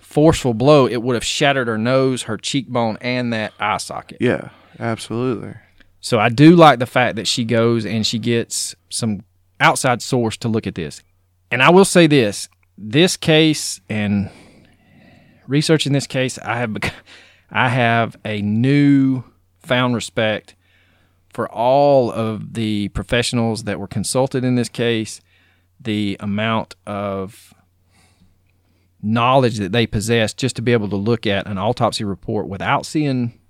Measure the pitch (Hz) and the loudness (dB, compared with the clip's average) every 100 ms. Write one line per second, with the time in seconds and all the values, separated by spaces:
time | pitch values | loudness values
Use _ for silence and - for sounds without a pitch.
0 | - - 156 156 131 110 135 151 123 120 | -4 2 4 4 -2 0 4 6 4 0
1 | 120 117 - - 143 135 117 110 117 131 | -4 -4 -4 0 0 0 -2 -2 0 2
2 | 135 127 - 104 - 139 120 123 117 104 | 0 -2 -6 -8 -6 -6 -4 -4 -4 -4
3 | 123 123 120 113 107 - 107 98 - - | -6 -4 -4 -4 -6 -6 -4 -4 -6 -12
4 | - - 123 87 - - _ - 117 113 | -14 -4 -2 -2 -6 -20 _ -10 -8 -8
5 | - 110 127 101 104 113 _ _ _ _ | -8 -6 -4 -6 -10 -16 _ _ _ _
6 | - 117 113 117 151 175 156 120 123 131 | -2 2 2 8 8 10 8 6 0 0
7 | 120 98 123 - 113 117 117 117 101 113 | 0 -2 -4 -4 0 2 2 0 -2 -4
8 | 104 113 113 117 - - - - _ - | -2 -2 -2 -2 -2 -8 -8 -12 _ -6
9 | 117 101 - _ _ _ 151 135 131 120 | -4 -4 -10 _ _ _ 2 2 0 -2
10 | - 127 113 - 120 110 98 90 76 - | -2 -2 -2 -4 -2 -2 -4 -8 -10 -12
11 | _ _ _ _ _ 120 135 180 196 180 | _ _ _ _ _ 2 6 6 6 6
12 | 170 143 104 - - _ _ - 107 131 | 6 4 2 -2 -14 _ _ -16 -2 2
13 | 180 - - 156 160 151 - - _ 107 | 2 0 2 4 4 0 -6 -10 _ -4
14 | 104 101 104 - - _ _ _ _ _ | 0 0 -2 -10 -20 _ _ _ _ _
15 | - - _ _ - 143 151 160 - 139 | -20 -20 _ _ -4 -2 2 0 2 -2
16 | - 135 131 - - 117 120 101 - - | -2 -4 -4 -6 -8 -6 -4 -4 -8 -8
17 | _ - - _ _ 104 123 127 117 117 | _ -20 -20 _ _ 0 0 2 2 2
18 | 110 - 107 107 104 107 127 143 143 139 | -2 -6 -8 -4 -2 0 2 4 4 4
19 | 135 131 - _ _ _ - 123 127 120 | 2 -2 -8 _ _ _ -2 0 0 -2
20 | - - 110 101 - _ _ _ _ _ | -4 -2 -2 -2 -8 _ _ _ _ _
21 | _ _ _ - 113 98 123 139 143 139 | _ _ _ -10 -8 -2 0 4 4 4
22 | 117 107 110 107 107 120 110 104 98 - | 2 -2 -4 -6 -8 -6 -4 -4 -4 -6
23 | 98 120 117 123 113 107 104 95 101 113 | -2 -2 0 -2 -2 -4 -6 -8 -8 -8
24 | 95 131 135 131 127 123 113 - 117 113 | -4 -2 -2 -2 -2 -2 -4 -4 -2 -2
25 | 107 - _ _ _ _ _ _ 113 107 | -6 -12 _ _ _ _ _ _ -6 -2
26 | 101 101 104 101 110 113 - - - 101 | -4 -4 -6 -4 -2 -4 -6 -14 -12 -8
27 | 101 98 95 - - _ _ _ _ _ | -6 -6 -10 -14 -20 _ _ _ _ _
28 | _ _ _ _ _ _ _ _ _ _ | _ _ _ _ _ _ _ _ _ _
29 | 104 117 120 135 123 110 92 117 113 110 | -2 0 4 4 2 -2 -2 0 0 -2
30 | 107 117 107 - 127 - 117 120 101 98 | 0 0 0 -2 -6 -4 0 0 0 -4
31 | 104 113 110 98 90 95 104 - 113 - | -2 -2 -2 -4 -4 -4 -4 0 -2 -2
32 | 104 92 - 107 78 95 90 139 - 160 | -8 -8 -6 -6 -6 -6 -2 -4 -2 -4
33 | 147 127 120 - | -2 -2 -4 -8